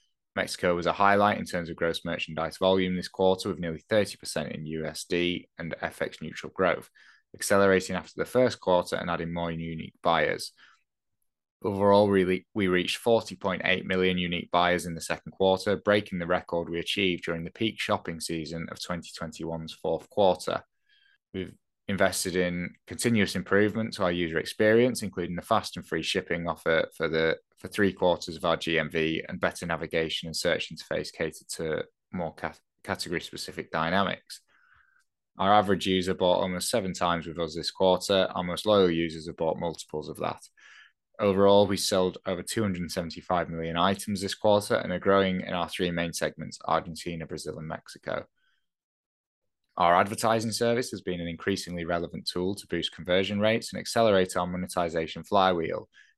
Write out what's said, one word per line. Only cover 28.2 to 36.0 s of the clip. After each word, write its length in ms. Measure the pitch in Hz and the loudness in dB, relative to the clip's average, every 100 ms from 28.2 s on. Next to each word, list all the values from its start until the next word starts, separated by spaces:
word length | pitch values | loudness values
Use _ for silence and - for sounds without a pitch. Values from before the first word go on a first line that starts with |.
| - 78 | -4 -4
of 100 | 87 | 0
our 120 | 82 | 0
G 200 | 87 80 | 0 0
M 140 | 76 | 0
V 320 | 82 80 80 - | 0 0 -2 -6
and 120 | 90 | -4
better 260 | 87 - 87 | -4 -2 -6
navigation 600 | 80 80 82 80 - 82 | -6 -2 -2 -2 -4 -8
and 80 | 78 | -4
search 360 | 87 80 - | 0 -2 -4
interface 400 | 80 - 82 - | -12 -6 -6 -6
catered 360 | - 80 - - - | -6 -6 -6 -14 -8
to 280 | 80 80 - _ _ | -4 -4 -6 _ _
more 200 | 92 80 - | -6 -6 -6
cat-, 240 | 80 - _ _ | -10 -10 _ _
category-specific 880 | - 92 82 85 - - - - - | -8 -6 -4 -6 -6 -12 -10 -12 -6
dynamics. 680 | 82 80 95 90 - - - _ _ _ _ _ _ _ _ _ - | -2 0 2 0 -4 -10 -20 _ _ _ _ _ _ _ _ _ -2
Our 120 | 98 | 6
average 360 | 104 98 92 98 | 6 6 2 2
user 260 | 95 | 0